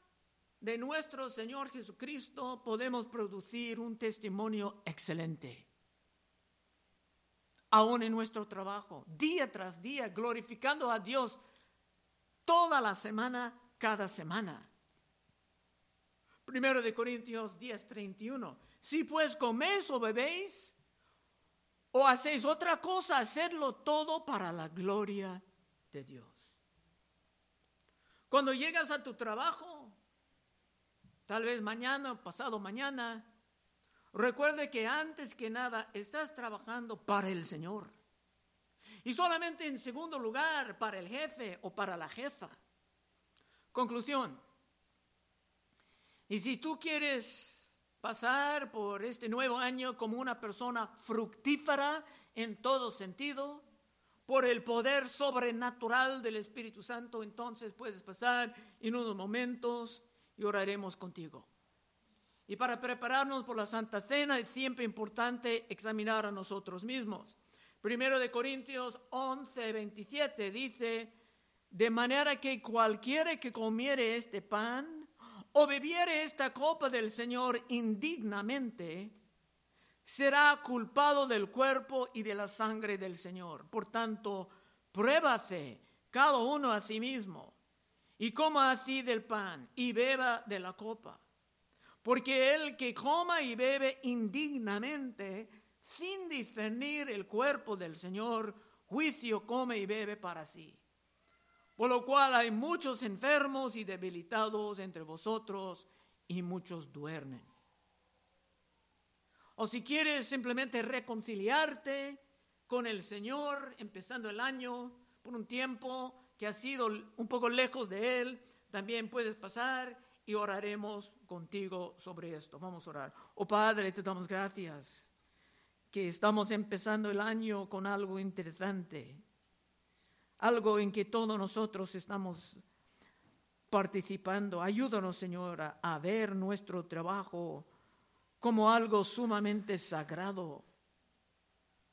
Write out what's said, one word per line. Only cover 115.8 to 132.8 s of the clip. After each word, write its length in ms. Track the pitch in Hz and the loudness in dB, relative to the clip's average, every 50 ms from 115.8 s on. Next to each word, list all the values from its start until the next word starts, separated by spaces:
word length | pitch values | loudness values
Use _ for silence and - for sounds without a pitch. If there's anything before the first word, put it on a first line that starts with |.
| 254 254 254 262 254 254 254 - - _ _ | -8 -6 -6 -6 -6 -8 -10 -14 -20 _ _
que 120 | - 208 208 | -8 -6 -6
ha 60 | 202 | -6
sido 340 | 208 220 262 277 262 240 220 | -6 -6 -6 -2 0 0 0
un 400 | 214 208 220 - - - 233 214 | -2 -4 -8 -10 -10 -8 -4 -2
poco 200 | 247 247 226 240 | -2 0 2 2
lejos 380 | 240 247 254 247 254 262 240 190 | 4 4 2 2 0 -4 -6 -4
de 340 | 185 196 220 247 254 247 | -4 -2 0 2 2 2
Él, 220 | 240 254 254 247 - - - _ _ _ | 0 -2 -4 -10 -14 -20 -20 _ _ _
también 400 | - 196 196 208 233 233 220 214 | -8 -8 -4 -4 -4 -4 -4 -2
puedes 240 | 220 247 233 214 220 | -2 -2 -2 -2 -4
pasar 600 | 214 - 196 - 233 240 262 262 254 254 247 240 - - _ _ _ _ | -6 -10 -8 -4 -2 -2 0 0 -2 -4 -8 -10 -16 -20 _ _ _ _
y 80 | - 208 | -2 0
oraremos 800 | 214 208 208 190 196 202 208 208 208 208 208 214 208 208 - - _ - - | 0 0 0 -2 -2 -2 -4 -4 -4 -4 -6 -6 -8 -10 -12 -16 _ -16 -12
contigo 680 | 180 175 165 160 - 202 196 190 185 180 180 175 - - | -12 -10 -10 -8 -6 -4 -4 -4 -4 -6 -6 -8 -10 -12
sobre 340 | - 190 180 165 170 170 165 | -14 -14 -12 -10 -10 -10 -10
esto. 220 | 156 151 - - 143 | -10 -12 -14 -14 -12
Vamos 300 | 175 185 180 170 - 165 | -10 -10 -10 -10 -12 -10
a 20 | |
orar. 240 | 151 147 139 - - - - - _ | -10 -8 -10 -10 -12 -16 -20 -12 _
Oh 120 | - 202 - | -4 0 4
Padre, 440 | 214 208 214 220 220 208 202 190 | 6 8 8 8 6 6 2 0
te 100 | 185 202 | 0 -2
damos 260 | 185 190 190 180 180 170 | -2 -2 -2 -2 -4 -4
gracias 840 | 190 190 196 196 196 202 185 165 151 143 135 - - - - - _ _ _ _ _ _ _ _ _ _ _ _ _ _ _ _ | -2 -2 -2 -4 -4 -6 -8 -8 -10 -12 -14 -14 -16 -18 -20 -20 _ _ _ _ _ _ _ _ _ _ _ _ _ _ _ _
que 160 | - 202 190 175 | -4 -2 -2 -2
estamos 420 | 170 - - 208 214 214 208 208 | 0 4 4 6 6 6 4 2
empezando 640 | 220 208 214 208 208 185 - 220 214 214 214 208 | 0 -2 -2 -2 -4 -2 0 0 2 2 2 0
el 100 | 202 202 | 0 0
año 480 | 208 226 220 226 220 220 208 196 196 185 | 0 0 0 0 0 -2 -2 -2 -4 -4
con 160 | - 190 190 | -4 -4 -2
algo 320 | 202 202 196 202 190 190 190 | -2 0 -2 -2 -2 -4 -4
interesante, 1080 | 190 196 185 190 175 165 160 - 185 196 196 190 175 165 156 151 120 131 135 143 - _ _ _ _ _ _ _ _ _ _ _ _ _ _ _ _ _ _ _ _ _ _ - | -4 -4 -4 -6 -8 -8 -6 -4 -2 -2 -2 -2 -4 -6 -10 -12 -12 -12 -16 -20 -20 _ _ _ _ _ _ _ _ _ _ _ _ _ _ _ _ _ _ _ _ _ _ 0
algo 400 | - 226 240 233 202 220 208 208 | 4 4 4 6 6 4 4 4
en 120 | 208 202 | 4 2
que 140 | 196 214 196 | 0 0 -2
todos 320 | 202 220 226 226 220 214 208 | 0 0 0 0 0 0 -2
nosotros 560 | 190 196 - 214 220 214 214 196 190 180 - | -2 -2 -2 -2 -2 -2 -2 -6 -8 -6 -8
estamos 640 | 185 - - 202 196 190 185 175 165 - - - - - _ _ _ | -10 -8 -6 -6 -6 -4 -6 -8 -10 -12 -14 -16 -18 -20 _ _ _